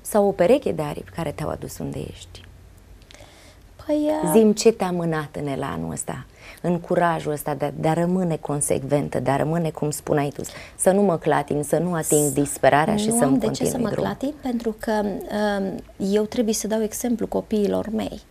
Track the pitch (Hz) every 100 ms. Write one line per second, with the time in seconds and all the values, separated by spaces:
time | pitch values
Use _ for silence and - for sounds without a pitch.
0 | - 214 202 190 175 277 202 170 151 160
1 | - - 151 147 151 78 - - 139 139
2 | - - - - - - - - - -
3 | - - - - - - - - - 302
4 | 302 311 - 226 214 208 226 220 185 175
5 | 170 156 147 170 147 135 139 165 160 160
6 | - 139 131 - - - 165 175 170 175
7 | 175 160 151 147 - 143 143 147 156 160
8 | 175 185 180 156 - 147 - - 135 147
9 | - - 127 139 143 165 160 - 151 151
10 | - 151 143 - - - - - - 190
11 | 202 165 165 147 143 143 147 156 175 170
12 | 156 151 147 139 143 - 135 143 160 214
13 | 220 233 262 262 220 - 240 233 220 -
14 | 196 202 269 302 262 233 233 220 - 214
15 | 208 175 - 208 208 202 190 - - -
16 | 196 202 214 247 220 220 202 220 214 -
17 | 247 226 190 196 190 214 196 185 185 220
18 | 202 - -